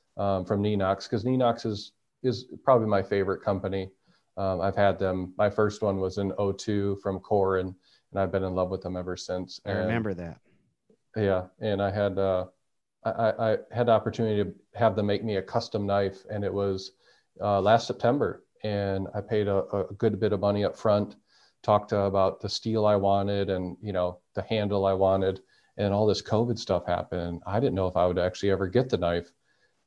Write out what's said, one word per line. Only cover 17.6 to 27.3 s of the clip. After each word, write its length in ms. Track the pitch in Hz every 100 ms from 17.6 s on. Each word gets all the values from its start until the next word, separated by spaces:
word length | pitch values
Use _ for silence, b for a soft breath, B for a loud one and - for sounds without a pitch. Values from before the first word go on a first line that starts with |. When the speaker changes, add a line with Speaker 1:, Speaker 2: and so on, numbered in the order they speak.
| 95 117 -
Speaker 1:
September. 560 | - 117 139 104 - _ _
And 460 | 107 101 98 95 95 107
I 60 |
paid 260 | 101 107 101
a, 120 | 98 92
a 200 | 101 95
good 260 | 101 117 101
bit 140 | 107
of 80 | 101
money 240 | 101 101 101
up 100 | -
front, 400 | 110 104 104 - b b b b
talked 260 | - 104 -
to 80 | 104
about 400 | 98 98 95 95
the 80 | 101
steel 360 | - 113 110 107
I 120 | 104
wanted 520 | 98 98 101 101 98
and, 280 | 92 90 90
you 120 | 107
know, 260 | 92 90 87 _
the 80 | -
handle 440 | 98 113 101 101 98
I 60 |
wanted, 480 | 95 95 95 95 92 b b b -
and 160 | 104
all 120 | 101 110
this 160 | -
covid 380 | - 107 120 113
stuff 260 | - 90 -
happened. 560 | 90 90 90 85